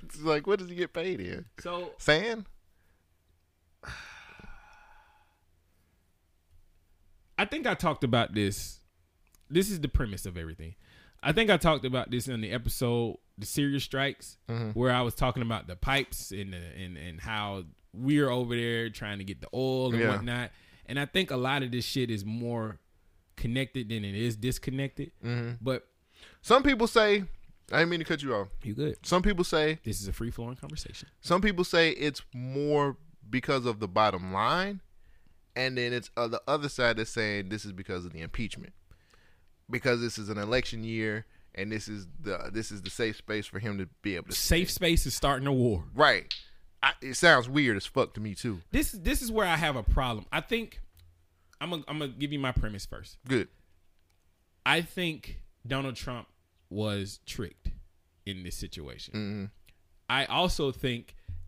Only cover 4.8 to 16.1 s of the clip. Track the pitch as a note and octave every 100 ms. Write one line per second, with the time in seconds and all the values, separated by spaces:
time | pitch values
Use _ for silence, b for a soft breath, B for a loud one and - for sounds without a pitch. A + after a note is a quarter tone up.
4.8 | B B B B B B _ _ _ _
5.8 | _ _ _ _ _ _ _ - _ _
6.8 | _ _ _ _ _ - G#3 D#4 B3 F3+
7.8 | E3+ C3+ B2+ A#2+ A2+ G#2+ G2 - - -
8.8 | _ _ _ _ _ _ - D#3 G3+ F3+
9.8 | C#3+ - A#2 F#2 F#2+ F2 D#2+ E2 E2 -
10.8 | b b b b D3 E3 A3 F3 E3 C#3+
11.8 | B2+ B2+ - B2 B2 A#2 G#2+ A#2+ A#2+ -
12.8 | A#2+ A#2+ A#2 - _ - G#2 - C#3+ C#3
13.8 | - C3+ C#3 - - - - A#2 A2 A2
14.8 | B2+ B2 A#2+ - B2+ B2 A#2 A2 - F2+
15.8 | - C#3 B2